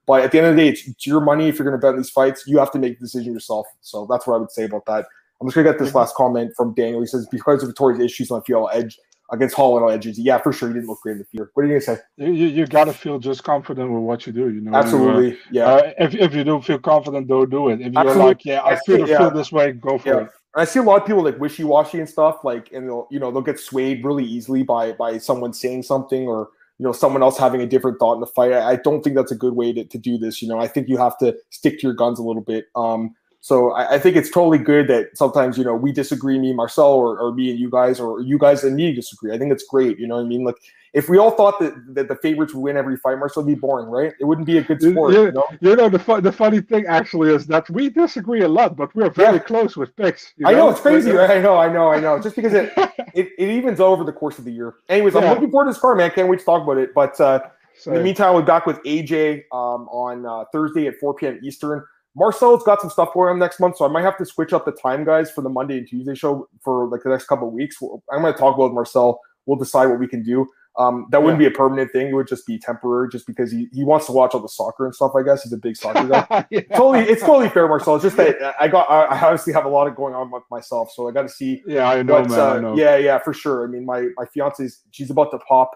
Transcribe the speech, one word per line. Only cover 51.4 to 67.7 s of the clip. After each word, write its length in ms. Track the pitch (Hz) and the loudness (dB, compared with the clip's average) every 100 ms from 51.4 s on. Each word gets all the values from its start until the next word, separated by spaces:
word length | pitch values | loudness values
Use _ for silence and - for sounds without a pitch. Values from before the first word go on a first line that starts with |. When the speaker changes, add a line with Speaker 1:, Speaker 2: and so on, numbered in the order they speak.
Speaker 1:
know, 160 | 196 180 | 4 4
I 140 | 165 | 4
know, 180 | 170 160 | 4 2
I 80 | 151 | 2
know. 200 | 156 143 | 0 -2
Just 160 | 214 226 | -4 -4
because 180 | 220 | 0
it, 200 | 208 247 | 2 0
Speaker 2:
<laughs> 40 | - 381 - 240 | 0 -2 -4 -8
Speaker 1:
it, 160 | 175 185 - | -6 -4 -4
it 120 | 196 | -4
evens 300 | 226 254 180 | -2 -2 2
over 240 | 190 185 | 4 2
the 100 | 160 | -2
course 260 | - 151 135 | -8 -8 -8
of 60 | 120 | -14
the 60 | |
year. 240 | 117 117 - - | -12 -12 -12 -2
Anyways, 260 | 196 202 175 | 2 4 4
I'm 80 | |
Speaker 2:
Yeah. 100 | 185 | 4
Speaker 1:
looking 180 | 233 269 | 2 2
forward 140 | 269 277 | 2 2
to 80 | |
this 60 | 226 | 2
card, 180 | 254 208 | 2 2
man. 120 | 170 | 2
Can't 180 | 190 185 | 0 0
wait 100 | 185 | 0
to 60 | - | 0
talk 180 | 170 | 0
about 140 | 151 135 | 0 -2
it. 140 | 131 - | 0 0
But, 240 | 139 - | 0 2
uh, 200 | 143 131 131 _ _ _ - | 2 2 -4 _ _ _ -6
in 80 | |
the 40 | 165 | -2
Speaker 2:
Same. 40 | |
Speaker 1:
meantime, 300 | 185 190 190 | -2 2 2
we'll 80 | 180 | 4
be 60 | 160 | 4
back 180 | 165 165 | 2 0
with 140 | 151 135 | -6 -4
A 180 | 151 | -4
J, 400 | 147 160 151 147 - | -2 -2 0 -2 -8
um, 360 | 127 123 120 120 | -8 -6 -6 -8
on, 360 | 120 123 123 120 | -8 -8 -8 -10
uh, 200 | 113 113 | -10 -8
Thursday 360 | 156 156 160 143 | -4 -4 -2 -4
at 80 | - | -4
four 180 | 143 | -6
P 140 | 139 143 | -4 -6
M 120 | 120 | -8
Eastern. 400 | 135 - 147 151 - _ _ 135 | -12 -10 -8 -8 -12 _ _ -2
Marcel's 480 | 208 208 240 240 | -2 2 4 4
got 180 | 226 202 | 4 2
some 80 | 196 | 0
stuff 240 | - 170 | -2 -2
going 160 | 180 180 | 0 0
on 80 | 180 | 0
next 220 | 175 - | -2 0
month, 180 | 180 170 | -2 0
so 80 | 143 | -2
I 40 | |
might 120 | 160 | 0
have 160 | 185 190 | -2 -2
to 80 | 180 | -6
switch 260 | - 160 | -6 -2
up 140 | 170 151 | -2 -4
the 60 | |
time, 320 | - 131 139 151 | -6 -4 -4 0
guys, 240 | 160 156 | 0 0
for 120 | - | -6
the 80 | 131 | -8
Monday 280 | 131 139 131 | -6 -6 -8
and 100 | 120 | -10
Tuesday 280 | 123 131 135 | -10 -10 -6
show 320 | 151 139 - _ | -4 -4 -8 _
for, 240 | - 127 123 | -4 -4 -4
like, 160 | 120 | -4
the 60 | 135 | -4
next 160 | 131 - | -4 -2
couple 220 | 131 117 | -4 -4
of 60 | |
weeks. 260 | 113 143 | -8 -10